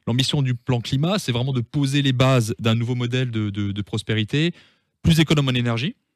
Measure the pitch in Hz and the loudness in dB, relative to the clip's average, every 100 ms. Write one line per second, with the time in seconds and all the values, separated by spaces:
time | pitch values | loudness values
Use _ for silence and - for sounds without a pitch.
0 | - 123 127 147 131 120 - 120 - 131 | -4 -2 0 0 0 -2 -2 -2 -2 -2
1 | 160 208 - 117 131 127 113 147 139 143 | 0 -2 -2 -2 -2 -4 -4 -2 0 0
2 | 135 123 131 131 110 - 113 117 117 123 | 0 2 4 4 0 -2 0 0 0 -2
3 | 120 127 127 110 104 101 101 98 - 110 | -2 -2 -2 -2 -4 -2 -4 -4 -6 -6
4 | - 110 104 143 165 - _ _ _ _ | -2 -2 0 0 -2 -4 _ _ _ _
5 | 165 160 156 151 135 123 120 113 165 - | 4 4 4 4 2 0 0 -2 -4 -8
6 | _ | _